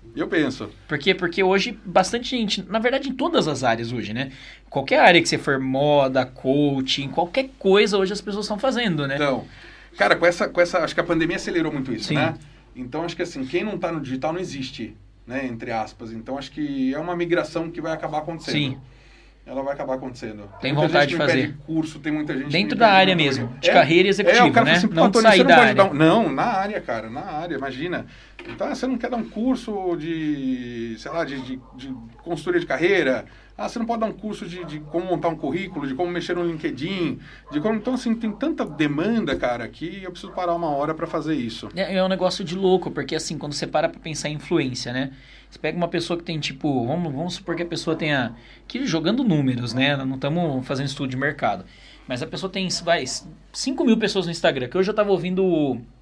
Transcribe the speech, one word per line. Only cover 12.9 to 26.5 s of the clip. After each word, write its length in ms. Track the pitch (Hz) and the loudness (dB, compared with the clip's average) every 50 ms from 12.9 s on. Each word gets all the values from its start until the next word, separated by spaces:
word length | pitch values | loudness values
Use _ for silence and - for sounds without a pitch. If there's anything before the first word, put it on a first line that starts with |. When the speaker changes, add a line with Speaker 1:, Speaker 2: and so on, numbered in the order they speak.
| 131 151 165 | -8 -6 -6
Speaker 1:
acho 100 | 170 165 | -6 -6
que 60 | - 180 | -6 -8
assim, 220 | 170 - 143 131 | -8 -6 -10 -10
quem 180 | 127 - 175 196 | -4 -4 -4 -4
não 120 | 214 196 | -4 -6
tá 140 | - - 170 170 | -4 -4 -4 -4
no 80 | 160 | -4
digital 320 | 135 120 127 131 127 156 160 | -6 -6 -6 -4 -4 -4 -4
não 80 | 180 | -4
existe, 560 | 185 160 127 143 131 - - - 117 101 - - - - _ _ - | -6 -8 -8 -10 -10 -10 -10 -10 -12 -12 -12 -18 -20 -20 _ _ -16
né? 200 | - 120 135 135 | -10 -8 -6 -6
Entre 240 | 127 120 110 - 117 117 | -6 -8 -8 -8 -6 -4
aspas. 400 | 110 107 107 - - 120 110 113 | -4 -4 -6 -8 -16 -14 -12 -12
Então, 260 | 113 110 123 131 139 | -12 -10 -8 -8 -8
acho 120 | 139 - | -10 -10
que 440 | - 156 151 143 139 135 131 131 135 | -8 -6 -6 -6 -2 -2 0 0 0
é 40 | 147 | -2
uma 160 | 160 175 180 | -4 -4 -4
migração 560 | 175 175 170 165 170 147 151 - 165 165 170 | -4 -2 0 0 0 -2 -2 -4 -6 -6 -6
que 100 | - - | -8 -8
vai 120 | 156 165 160 | -6 -6 -6
acabar 260 | 156 - 156 151 151 | -4 -6 -4 -4 -4
acontecendo. 340 | 151 156 165 160 - - - | -6 -6 -10 -10 -8 -4 -2
Speaker 2:
Sim. 260 | 151 147 135 127 - - - - - - - - - - - _ _ - | -2 -2 -2 -4 -8 -12 -20 -20 -20 -20 -20 -20 -20 -20 -20 _ _ -18
Speaker 1:
Ela 180 | - 131 131 135 | -10 -8 -6 -4
vai 100 | 139 143 | -4 -4
acabar 220 | 139 147 135 131 | -6 -4 -6 -6
acontecendo. 480 | 131 135 127 117 - - 113 107 107 104 98 - - | -6 -6 -10 -12 -10 -12 -12 -12 -12 -16 -16 -16 -6
Speaker 2:
Tem 140 | - 131 139 | -4 -2 0
Speaker 1:
Muita 140 | 143 151 156 | 2 2 4
Speaker 2:
vontade 220 | 160 147 147 143 | 6 4 4 4
Speaker 1:
gente 80 | - 160 | 2 0
Speaker 2:
de 80 | 151 | 2
Speaker 1:
me 0 | |
pede 160 | 143 165 147 131 151 - | 4 4 2 2 0 -4
Speaker 2:
fazer. 40 | - - | -10 -8
Speaker 1:
curso, 320 | - 160 160 151 - - 156 | -4 -2 -2 -2 -2 -6 -8
tem 120 | - 156 151 | -4 -4 -2
muita 220 | 151 151 147 147 | -2 -2 -2 -4
gente 120 | 131 139 | -4 -4
que 60 | 147 143 | 0 0
Speaker 2:
Dentro 240 | 165 202 208 - | 0 2 2 2
Speaker 1:
me 40 | 202 | 6
Speaker 2:
da 60 | 233 | 6
Speaker 1:
pede 100 | 220 196 190 | 8 8 8
Speaker 2:
área 180 | 190 190 185 | 8 8 6
Speaker 1:
mentoria. 260 | 170 156 139 131 123 117 | 4 4 2 2 0 -2
Speaker 2:
mesmo, 140 | 117 - - | -4 -6 0
de 100 | - 170 | 2 4
Speaker 1:
É, 20 | 208 | 6
Speaker 2:
carreira 360 | 185 160 131 165 175 185 202 | 8 6 8 8 6 6 6
executiva, 360 | 190 - 202 170 196 233 247 | 4 4 4 6 8 8 8
Speaker 1:
é, 40 | - | 8
o 40 | 120 | 6
cara 120 | - - | 6 6
Speaker 2:
né? 40 | 151 160 | 6 4
Speaker 1:
fala 60 | 175 | 4
assim, 100 | 180 220 | 4 2
"Pô, 60 | - | 4
Speaker 2:
Não 120 | 165 156 | 4 4
de 60 | 208 196 | 6 6
Speaker 1:
Tony, 100 | 233 220 | 8 8
Speaker 2:
sair 140 | 226 208 185 | 8 8 8
Speaker 1:
você 40 | - | 8
não 60 | 175 | 8
Speaker 2:
da 60 | 175 | 8
Speaker 1:
pode 120 | 165 240 220 | 10 10 8
Speaker 2:
área. 40 | - - 196 | 6 6 4
Speaker 1:
dar 60 | 190 | 4
um." 40 | 160 | 6
Não, 380 | 139 156 160 175 226 226 165 135 | 6 6 6 8 6 4 2 0
na 100 | 135 165 | 0 0
área, 360 | 233 | 0